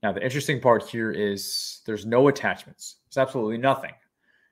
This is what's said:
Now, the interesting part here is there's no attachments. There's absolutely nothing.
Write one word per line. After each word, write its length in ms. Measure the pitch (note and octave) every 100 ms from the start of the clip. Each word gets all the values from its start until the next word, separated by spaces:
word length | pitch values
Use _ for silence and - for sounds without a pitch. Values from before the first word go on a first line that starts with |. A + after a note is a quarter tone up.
Now, 100 | G#2+
the 120 | G2
interesting 360 | B2+ C#3 D3 C3
part 280 | B2+ A2 -
here 220 | A#2 A2
is 720 | F2 G#2 G2 - - - - -
there's 200 | G#2 G#2+
no 220 | A#2+ C#3
attachments. 680 | - G#2 F#2+ - - - -
There's 200 | _ C#3
absolutely 340 | C3 C3 G#2+ A#2
nothing. 340 | C3+ C3 - - _ _ _ _ _